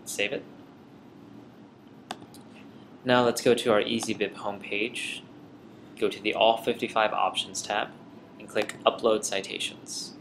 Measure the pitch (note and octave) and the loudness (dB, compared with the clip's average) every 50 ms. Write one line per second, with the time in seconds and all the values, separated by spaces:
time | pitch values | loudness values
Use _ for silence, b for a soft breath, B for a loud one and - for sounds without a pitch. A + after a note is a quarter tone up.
0 | - - - - G#2 G#2 B2 - - - - - - - - - - - - - | -10 -10 -4 -2 -2 -2 -2 -6 -8 -10 -18 -20 -20 -20 -20 -20 -20 -20 -20 -20
1 | - - - - - - - - - - - - - - - - - - - - | -20 -20 -20 -20 -20 -20 -20 -20 -20 -20 -20 -20 -20 -20 -20 -20 -20 -20 -20 -20
2 | - - - - - - - - - - B B B B - - - - - - | -16 -16 -16 -16 -16 -20 -20 -20 -20 -20 B B B B -20 -20 -20 -20 -20 -10
3 | - B2+ B2+ B2 B2 A#2+ A#2 - - C3 A#2 A#2 - B2 A2 G#2 G#2 A#2 A#2 A#2 | 0 2 4 6 6 4 2 2 4 4 4 4 4 4 4 4 4 2 -2 -2
4 | A2 - G#2+ G2 G#2 G2 - - - G#2+ G2+ G2+ F#2+ - G2+ G2+ G#2+ A#2+ - - | -2 -4 -2 -2 -2 -4 -4 -6 -6 -6 -6 -6 -8 -8 -4 -4 -4 -4 -4 -8
5 | - - - - - - - - - - - - - - - - - - - - | -8 -8 -8 -10 -14 -18 -20 -20 -20 -20 -20 -20 -20 -20 -20 -20 -20 -20 -6 -2
6 | A2+ G2+ - - G2 G#2+ G2 - A2+ A2 A2+ A#2 - - A#2 - - A2 - A2+ | -2 -2 -2 0 -2 -2 4 6 6 6 6 4 0 -2 -2 -2 -4 -2 2 2
7 | A2 G#2+ - G2 F#2+ F#2 F#2 - G2 G2 F#2+ - - - G#2 G#2 A#2 - - - | 2 2 2 2 0 0 0 -2 -6 -6 -8 -10 -6 -2 -2 -2 -2 -4 -8 -16
8 | - - - - - - - - A2 - - A2 G#2+ - - - - A#2 A#2 - | -20 -20 -20 -20 -20 -20 -18 -18 -16 -4 -2 -2 -2 -2 -4 2 2 2 2 4
9 | - A#2 G#2+ G#2+ G#2 - - G2 F#2+ - F#2+ F#2 - - - - - - - - | 4 4 4 4 2 -2 -4 -4 -4 -6 -6 -6 -6 -6 -8 -10 -14 -12 -12 -10
10 | - - - - | -10 -12 -14 -18